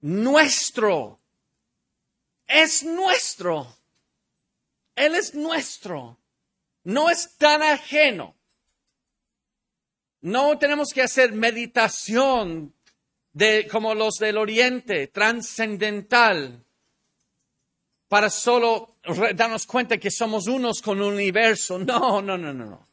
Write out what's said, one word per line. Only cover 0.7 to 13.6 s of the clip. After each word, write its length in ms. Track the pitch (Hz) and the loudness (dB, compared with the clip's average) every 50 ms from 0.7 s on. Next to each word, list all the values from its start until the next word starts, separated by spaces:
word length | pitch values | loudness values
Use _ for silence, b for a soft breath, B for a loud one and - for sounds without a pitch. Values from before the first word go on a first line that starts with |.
| - - 220 208 185 156 123 104 - _ _ _ _ _ _ _ _ _ _ _ _ _ _ _ _ _ _ _ _ _ _ _ _ _ _ | -4 0 0 2 2 0 -2 -6 -12 _ _ _ _ _ _ _ _ _ _ _ _ _ _ _ _ _ _ _ _ _ _ _ _ _ _
Es 380 | _ 254 294 320 311 311 - 269 | _ 4 4 4 4 2 -2 -2
nuestro. 920 | 320 330 349 381 381 359 508 - - - - 190 175 165 156 135 123 117 _ _ _ _ _ _ _ _ _ _ _ _ _ _ _ _ _ _ _ _ _ _ _ _ | -2 -4 -2 0 2 2 0 0 -4 -8 -4 -2 -2 -2 -2 -4 -10 -16 _ _ _ _ _ _ _ _ _ _ _ _ _ _ _ _ _ _ _ _ _ _ _ _
Él 220 | - 269 302 320 | 2 2 2 2
es 180 | 349 370 - - | 2 -2 -4 -6
nuestro. 840 | 294 294 320 330 320 254 - - - - 202 180 147 127 117 120 _ _ _ _ _ _ _ _ _ _ _ _ _ _ | -6 -4 -2 -2 -4 -4 -6 -12 -14 -12 -10 -10 -10 -10 -12 -18 _ _ _ _ _ _ _ _ _ _ _ _ _ _
No 260 | 175 202 277 302 330 | -4 -2 2 2 2
es 260 | 339 339 - - _ | 2 0 -2 -10 _
tan 260 | _ 294 294 294 302 302 | _ 4 4 4 4 4
ajeno. 760 | 311 302 269 - - 277 302 302 285 233 175 131 87 _ _ _ _ _ _ _ _ _ _ _ _ _ _ _ _ _ _ _ _ _ _ _ _ _ _ _ _ _ _ _ _ _ _ _ _ _ _ | 2 0 0 -2 -4 0 2 2 2 2 -2 -8 -12 _ _ _ _ _ _ _ _ _ _ _ _ _ _ _ _ _ _ _ _ _ _ _ _ _ _ _ _ _ _ _ _ _ _ _ _ _ _
No 360 | - 160 202 247 277 294 302 294 | -8 -4 -2 2 2 2 2 2
tenemos 340 | 294 285 294 294 294 - - | 2 0 0 0 -2 -4 -2
que 100 | 262 254 | -2 -2
hacer 300 | 247 - 262 254 247 208 | 0 4 4 2 2 2
meditación 1400 | 214 220 233 233 226 240 240 _ 247 226 208 - - - - 214 233 269 269 262 247 214 180 165 160 156 143 _ _ _ _ _ _ _ _ _ _ _ _ _ | 0 0 0 0 -2 -8 -4 _ 0 0 0 0 -4 -8 -2 0 2 2 4 2 0 0 -2 -6 -8 -10 -14 _ _ _ _ _ _ _ _ _ _ _ _ _
de, 340 | 143 190 220 214 214 | 2 2 4 4 2